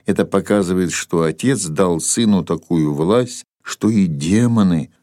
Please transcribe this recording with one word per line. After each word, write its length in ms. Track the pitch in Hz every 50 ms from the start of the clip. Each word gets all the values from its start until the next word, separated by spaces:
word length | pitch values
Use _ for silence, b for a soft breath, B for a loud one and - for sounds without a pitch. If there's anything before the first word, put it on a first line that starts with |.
| _
Это 180 | - 95 98 98
показывает, 680 | - - 98 90 - 104 104 95 87 92 92 90 82 76
что 300 | - - - - 82 82
Отец 440 | 78 78 - - 127 139 107 92
дал 340 | 82 78 85 95 90 85 80
Сыну 440 | - - - 117 117 107 101 92 80
такую 500 | - 87 78 - - 87 82 76 73 73
власть, 500 | 71 80 90 110 123 123 123 - - - _ _ _ -
что 280 | - - - - 107
и 160 | 113 104 95
демоны 840 | 85 76 69 73 82 98 110 120 120 117 113 101 92 87 80 71 - _ _